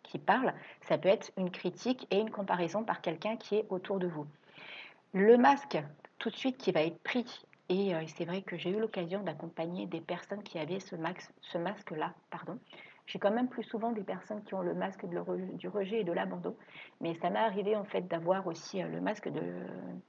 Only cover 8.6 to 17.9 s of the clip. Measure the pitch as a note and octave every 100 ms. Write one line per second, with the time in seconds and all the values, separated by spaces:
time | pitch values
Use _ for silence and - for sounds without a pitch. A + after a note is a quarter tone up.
8.6 | F3+ G#3 A3 G3 E3+ G3 F#3+ D3+ E3+ -
9.6 | E3 F3+ G3 E3+ - E3+ - G3+ G3 E3+
10.6 | D3+ F#3+ - E3+ D#3+ F#3 - - - F3
11.6 | E3+ G#3+ - D#3+ E3 - - D#3 E3 A3
12.6 | - - - - - F#3 G3+ A3+ B3+ -
13.6 | G#3 A3 A#3 A3 F#3+ F#3 - G#3+ G#3 F#3+
14.6 | F3+ F3 F#3+ F#3+ F#3 F3 F3 F3+ F#3 F3+
15.6 | F3+ G#3 F#3+ A3+ F3+ F3+ F#3+ F3+ E3+ -
16.6 | - - - - E3 E3 F3 G#3 A3+ G3
17.6 | G3+ G#3+ G3+